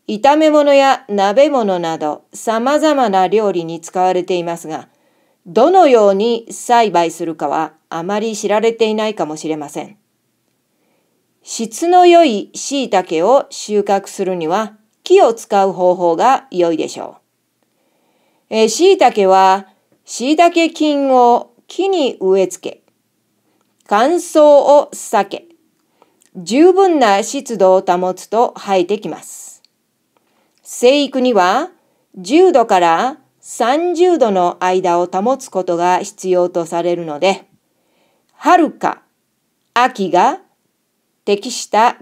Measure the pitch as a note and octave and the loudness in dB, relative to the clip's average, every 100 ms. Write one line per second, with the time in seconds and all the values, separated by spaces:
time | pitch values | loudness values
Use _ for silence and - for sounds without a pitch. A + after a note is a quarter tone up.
0 | - G#3+ C4+ D4+ D#4 D4+ C#4+ C#4 C4+ - | -10 0 2 4 4 2 4 4 2 0
1 | - G3+ G3 G#3 D4+ C4+ G#3 F3+ E3 D#3+ | -4 -2 0 2 2 2 -2 -2 -4 -6
2 | D3+ D3 _ - - A3 B3 D4 D#4 C#4 | -6 -8 _ -12 -6 -4 -2 0 0 0
3 | A#3 F#3+ F#3 G#3 G#3 F3 E3 E3 - F#3 | 0 2 2 0 0 -4 -6 -10 -8 -2
4 | F#3 F3+ F3 F3+ E3+ E3+ D#3 D3+ - _ | 0 0 -2 -6 -6 -10 -10 -14 -14 _
5 | _ _ _ _ F#3+ F#3+ C#4+ F#4+ D#4 A#3 | _ _ _ _ -4 2 4 6 6 6
6 | G3+ G3 A3+ A3+ - - - A#3+ A3+ E3+ | 4 2 -2 -4 -8 -12 0 0 2 0
7 | E3+ E3+ E3 D#3+ D3 D3+ D#3 _ - E3 | -2 -4 -10 -6 -6 -4 -6 _ -14 -10
8 | F3 G#3 A3+ G#3 G3 G#3+ A3+ A3+ A3 G#3+ | -6 -6 -6 -6 -2 0 0 0 -2 -2
9 | G#3+ G#3+ D#3 D#3 D#3+ D#3 D3 E3 C#3 _ | -4 -6 -8 -8 -8 -8 -10 -12 -14 _
10 | _ _ _ _ _ _ _ _ _ _ | _ _ _ _ _ _ _ _ _ _
11 | _ _ _ _ - - A3+ - E4+ F4+ | _ _ _ _ -16 -10 -10 -6 2 6
12 | F4+ E4+ D#4+ G3+ - - - C#4 A#3+ G3 | 6 6 4 0 -8 -14 -8 -6 -2 -2
13 | F3+ D#3+ F#3 C#4 - - - G#3 G3+ G3 | -2 -2 2 0 -2 -14 -6 -4 -2 -4
14 | G3 - F#3 F3+ D#3 F#3+ G#3+ _ _ _ | -6 -8 -6 -6 -4 -4 -6 _ _ _
15 | - G#3 A#3+ A#3 - G3+ G3 F3+ F3+ F3+ | 0 2 2 0 -2 0 0 0 0 0
16 | F3 E3 A3 - - F#3 E3+ D#3+ C#3+ B2+ | 0 0 0 0 -4 -2 -2 -2 -6 -10
17 | F2+ - _ _ _ _ _ _ _ _ | -16 -18 _ _ _ _ _ _ _ _
18 | _ _ _ _ - A3 G#3+ - F4 F#4+ | _ _ _ _ -6 0 0 2 2 4
19 | C4 A3 F#3+ F#3+ F#3+ G3 G#3 _ _ _ | 2 2 2 4 4 2 -4 _ _ _
20 | - - B3 D#4 E4+ E4 E4 E4 D4+ C#4+ | -16 -6 -2 0 0 0 -2 -2 -2 0
21 | C#4 B3+ A#3+ A#3 - _ _ - F#4+ F#4 | 0 4 4 2 -2 _ _ -6 -2 -2
22 | B3+ - F#3 F#3+ F#3 - - - _ _ | -2 -2 0 0 0 -6 -16 -16 _ _
23 | _ _ _ _ _ _ _ _ - G#3 | _ _ _ _ _ _ _ _ -4 0
24 | C4 F4 - D#4+ D4 C#4+ - D4 - - | 0 -2 -2 4 6 6 6 2 2 -8
25 | - A3 G#3 - _ _ _ _ _ _ | -4 -4 -4 -8 _ _ _ _ _ _
26 | _ _ _ - E3+ B3 F4 F#4 G4 D#4 | _ _ _ -16 -4 4 4 4 2 2
27 | A3+ G3 G#3+ C#4 C4+ A3+ F#3+ F#3 F#3 F3+ | 2 0 -2 -8 -6 2 4 4 2 -2
28 | F#3 F3+ - G#3+ A#3+ G3 - F#3+ F3 G#3 | -2 -8 -4 -2 -2 -4 -4 -2 -2 -4
29 | F3+ B2 - - - - _ _ _ _ | -8 -14 -16 -20 -20 -20 _ _ _ _
30 | _ _ _ _ _ _ - - A#3+ D4 | _ _ _ _ _ _ -16 0 2 2
31 | C4+ C4+ B3+ G#3 F3+ A3+ F4 _ _ _ | 0 -2 0 2 2 0 -4 _ _ _
32 | _ G3 F3 D4+ F#4 F4 A#3 F#3+ E3+ E3 | _ -16 -4 2 2 2 0 2 2 0
33 | B3 D4+ _ _ - - A#3 D4 F4 E4 | -2 -8 _ _ -14 -6 -2 -2 -2 0
34 | F4+ E4 A#3+ F#3+ F3 - F#3 F#3 F3+ F3 | 0 2 0 0 -2 -2 -2 -2 0 -2
35 | F3 F#3 A3 C4+ - F#3+ F3+ E3+ F3 F3+ | -2 -4 -4 -4 -6 -8 -4 -2 0 -2
36 | G#3 - F#3 F3+ F3 F3 E3+ E3+ E3+ F3 | -4 -10 -2 0 0 -4 -6 -6 -4 -6
37 | E3 D3 F#3 F#3+ _ _ _ _ _ _ | -8 -4 -2 -4 _ _ _ _ _ _
38 | _ _ _ _ D4 F4+ C#4 - E3+ - | _ _ _ _ 2 2 2 -4 -8 -8
39 | _ _ _ _ _ _ _ A#3 B3 A#3+ | _ _ _ _ _ _ _ -2 -2 -2
40 | F#3+ F3 A3 F#4 _ _ _ _ _ _ | -2 2 0 -2 _ _ _ _ _ _
41 | _ _ - G3+ B3 - - G#3 A3 - | _ _ -4 -4 -6 -12 -4 0 0 -2